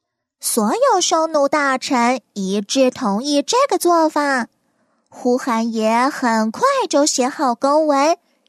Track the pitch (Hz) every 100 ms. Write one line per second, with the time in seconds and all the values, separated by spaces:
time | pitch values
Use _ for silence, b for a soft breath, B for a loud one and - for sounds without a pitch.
0 | _ _ _ _ - - 214 381 539 392
1 | 349 339 320 311 277 311 277 262 - 262
2 | 233 262 - - 190 202 202 269 254 -
3 | 220 202 285 285 277 480 554 381 349 339
4 | 311 311 285 262 220 _ _ _ _ _
5 | _ - 254 247 277 226 226 226 220 226
6 | 262 - 247 226 220 - 523 554 403 294
7 | 294 - 254 - 277 240 269 302 311 277
8 | 294 349 _ _